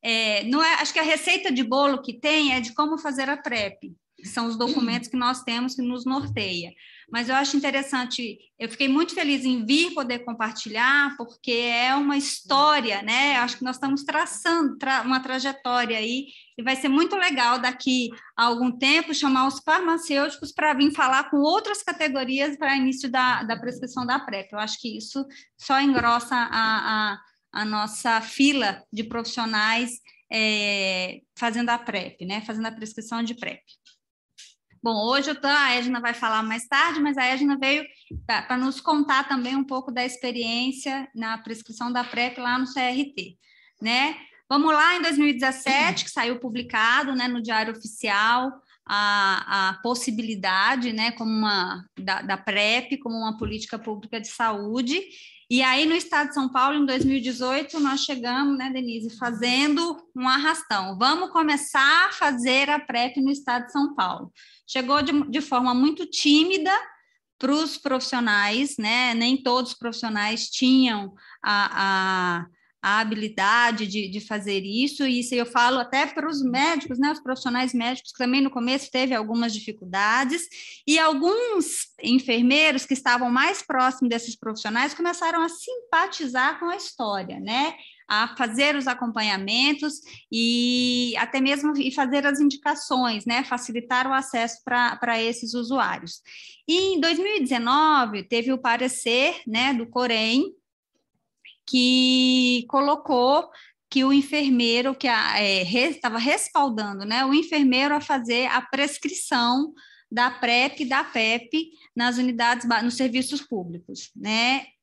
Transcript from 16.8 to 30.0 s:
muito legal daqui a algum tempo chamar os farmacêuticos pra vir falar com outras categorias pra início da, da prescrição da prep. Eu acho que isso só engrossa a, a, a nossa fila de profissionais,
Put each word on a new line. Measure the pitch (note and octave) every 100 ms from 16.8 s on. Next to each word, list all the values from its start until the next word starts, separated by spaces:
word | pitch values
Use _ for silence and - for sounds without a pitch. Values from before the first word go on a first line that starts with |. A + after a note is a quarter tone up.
| C#4
muito | C4+ F#4
legal | G4+ F4+ C4+ A#3+ B3
daqui | B3 B3+ - B3+ A#3+ A#3 -
a | -
algum | A#3 A#3 B3
tempo | A#3+ C4 D#4 D#4+
chamar | D4 C#4+ C4 C4+
os | C4+
farmacêuticos | - D#4+ F4 E4 E4 C#4 D4 - D4+
pra | - D4+
vir | C4+ C#4+
falar | D4 C4+ C4 C#4+
com | D4
outras | D4 F#4+ G#4+ G4+
categorias | - E4+ D4+ C4+ B3+ C4 C#4+ C#4+
pra | C#4+ C4+
início | C4 C4 C4+
da, | B3+ B3+ A#3
da | A3 A3+
prescrição | A#3 - B3+ - B3
da | C4+
prep. | B3+ G3+ F#3+
Eu | G#3
acho | G#3+ A3
que | A#3+ G#3+
isso | A3 C#4 C#4 - - _
só | - C4+
engrossa | C#4 B3+ A#3 A#3 A#3+
a, | B3 A#3 - A3+ A3 - A3 G#3+
a, | G3+ _ _ _
a | - G#3+
nossa | G#3+ G#3+ G#3+ B3 A3+
fila | A3 - C4+ C#4+ G#3+ F#3+ -
de | G#3
profissionais, | A3+ A#3 A3+ - A3+ A3 G#3+ A3+ A#3+ -